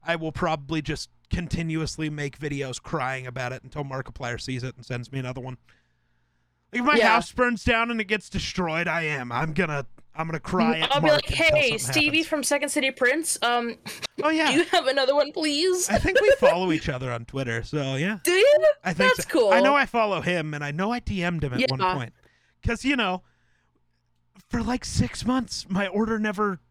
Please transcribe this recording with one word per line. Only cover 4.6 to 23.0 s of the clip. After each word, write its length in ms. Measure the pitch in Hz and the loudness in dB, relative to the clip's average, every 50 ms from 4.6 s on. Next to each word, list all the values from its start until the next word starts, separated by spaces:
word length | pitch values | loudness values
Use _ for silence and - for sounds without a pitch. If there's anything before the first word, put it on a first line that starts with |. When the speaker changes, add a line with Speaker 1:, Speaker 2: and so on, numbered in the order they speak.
| 120 | -6
Speaker 1:
it 120 | 131 120 | -8 -10
and 80 | - 113 | -14 -10
sends 260 | - 127 123 120 113 | -10 -8 -8 -8 -8
me 80 | 139 135 | -8 -8
another 220 | 127 127 127 131 | -8 -6 -8 -10
one. 160 | 123 131 127 _ _ _ _ _ _ _ _ _ _ _ _ _ _ _ _ _ _ _ _ _ _ _ | -10 -12 -14 _ _ _ _ _ _ _ _ _ _ _ _ _ _ _ _ _ _ _ _ _ _ _
Like, 80 | - 247 | -6 -2
if 40 | 240 | 0
my 80 | 285 294 | 2 4
Speaker 2:
Yeah. 140 | 233 214 220 | 6 6 6
Speaker 1:
house 220 | 220 233 - - | 4 4 2 -2
burns 320 | - - 254 247 240 208 - | 0 0 2 2 2 0 0
down 280 | 247 233 226 233 233 | 2 2 2 2 0
and 100 | 240 220 | -2 -4
it 40 | 214 | -2
gets 240 | 185 214 208 - - | -2 -2 -4 -4 -6
destroyed, 580 | - 185 151 - - 190 180 165 156 165 175 | -6 -6 -6 -4 -4 -2 -2 -2 -2 -2 -2
I 160 | 175 160 170 160 | 0 -2 -2 -2
am. 280 | 151 147 135 123 120 | -2 -4 -4 -6 -4
I'm 220 | 120 123 156 160 151 | -2 -2 -2 -2 0
gonna, 320 | 170 185 156 147 143 - - - - - _ - | 0 0 0 -2 -6 -6 -8 -14 -20 -20 _ -8
I'm 100 | 156 160 | -8 -6
gonna 120 | 165 160 160 | -6 -6 -8
cry 400 | - - 185 180 165 160 160 160 | -6 -2 0 2 2 2 2 2
at 120 | 165 - | 2 2
Speaker 2:
I'll 80 | 277 285 | 2 4
be 80 | - | 4
Speaker 1:
Mark 140 | 311 302 294 - - | 4 4 4 2 -2
Speaker 2:
like, 100 | - - | -2 2
Speaker 1:
until 60 | 330 320 302 | 4 4 4
Speaker 2:
"Hey, 220 | 302 285 240 220 | 4 4 2 0
Speaker 1:
something 160 | 220 - - - | -2 -4 0 2
Speaker 2:
Stevie 120 | 311 294 302 294 | 2 2 2 2
Speaker 1:
happens. 100 | 320 320 | 0 0
Speaker 2:
from 160 | - 311 294 262 | 0 -2 -2 0
Second 260 | - 285 285 285 285 | 0 0 0 0 -2
City 200 | - 302 269 269 | -2 0 0 0
Prince, 480 | 262 - 254 240 277 320 311 - - - - | 0 2 2 2 2 2 0 -4 -4 0 0
um, 340 | 240 240 240 233 233 - - _ - - - - - _ - - | 2 2 2 0 -2 -8 -10 _ -16 -14 -12 -14 -12 _ -2 0
Speaker 1:
Oh, 60 | 302 | 0
yeah. 180 | 320 311 311 | 2 2 2
Speaker 2:
<laughs> 40 | 285 | 4
do 60 | 254 | 4
you 60 | 302 339 | 2 2
have 220 | - - 349 277 | 4 2 2 2
another 260 | 254 269 277 269 254 285 | 2 2 2 2 4 4
one, 180 | 294 285 294 | 4 2 2
please?" 560 | - 370 311 302 294 285 339 370 359 359 349 | -2 -2 -2 0 0 2 2 2 2 0 0
Speaker 1:
I 120 | - 294 - | 0 2 2
think 200 | - - 370 - | 2 2 0 2
we 120 | 415 415 554 - | 4 4 4 6
follow 320 | 494 523 330 359 381 - | 6 4 4 4 2 0
each 180 | 160 - - - | 0 0 -2 -4
other 220 | 135 127 131 127 | -6 -4 -4 -6
on 140 | 120 117 117 | -6 -6 -8
Twitter, 360 | - - 135 135 123 113 113 113 | -8 -6 -6 -4 -2 -4 -4 -6
so 300 | - - 151 139 135 135 | -4 -4 -4 -4 -2 -2
yeah. 220 | 131 160 190 220 180 _ | -2 -2 -2 -4 -4 _
Speaker 2:
Do 80 | 339 | 0
you? 340 | 359 381 440 554 587 605 622 622 587 _ - | 4 6 6 6 6 8 6 4 4 _ -2
Speaker 1:
I 100 | 185 165 | -4 0
think 220 | 147 508 508 494 | 2 4 4 4
Speaker 2:
That's 120 | - - - | 2 -2 0
Speaker 1:
so. 80 | - 311 | 2 4
Speaker 2:
cool. 140 | 226 202 277 | 4 6 6
Speaker 1:
I 80 | - | 6
know 140 | - - 285 | 6 4 4
I 100 | 285 262 | 4 2
follow 360 | - - 233 220 208 190 160 | 2 0 0 2 2 0 -2
him, 340 | 123 175 180 170 151 156 151 | 0 -2 -2 -2 -2 -4 -6
and 80 | 147 147 | -6 -6
I 80 | 143 | -6
know 200 | 143 160 190 208 | -4 -4 -2 -2
I 80 | 240 240 | -2 -4
D 240 | - - 208 185 170 | -6 -6 -4 -2 -2
M'd 200 | 175 175 160 147 | -2 -2 -2 -4
him 100 | 139 123 | -2 -2
at 160 | - 254 262 | -2 0 0
one 100 | - 196 | 0 0
Speaker 2:
Yeah. 140 | 196 185 185 | 0 0 0
Speaker 1:
point. 200 | - 120 - _ _ _ _ _ _ _ _ _ _ - | -2 -6 -10 _ _ _ _ _ _ _ _ _ _ -4
'Cause, 200 | 226 233 - - | -4 -4 0 0
you 100 | 269 294 | 0 0
know, 280 | - | 2